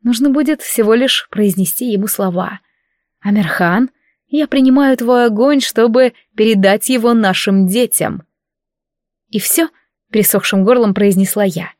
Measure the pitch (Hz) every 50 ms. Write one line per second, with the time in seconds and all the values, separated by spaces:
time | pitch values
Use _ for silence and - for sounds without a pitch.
0 | 220 240 240 226 277 285 262 302 302 285 302 - - - - - 220 208 220 233
1 | 262 262 - - - _ - 196 208 202 175 190 190 - - - 247 247 208 190
2 | 202 208 - - 202 185 175 185 185 - 208 - _ _ _ _ _ _ _ _
3 | _ _ _ _ _ 202 202 214 190 151 - - 180 170 175 208 262 254 _ _
4 | _ _ _ _ _ _ - 294 302 - - 277 262 262 254 277 285 269 262 254
5 | 247 233 247 247 240 233 214 208 247 277 294 277 - - - 226 226 240 220 254
6 | 254 247 - _ _ _ _ - 214 226 220 196 190 190 202 220 - - 254 247
7 | 220 240 233 226 208 190 185 - - 208 196 196 190 180 196 240 247 220 - -
8 | - - - - - _ _ _ _ _ _ _ _ _ _ _ _ _ _ _
9 | _ _ _ _ _ _ - 208 - - - - 330 320 _ _ _ _ _ _
10 | _ _ - 214 196 - - 196 - - - 196 190 208 254 254 226 208 190 202
11 | 202 202 190 190 196 190 - 208 208 190 160 170 170 - -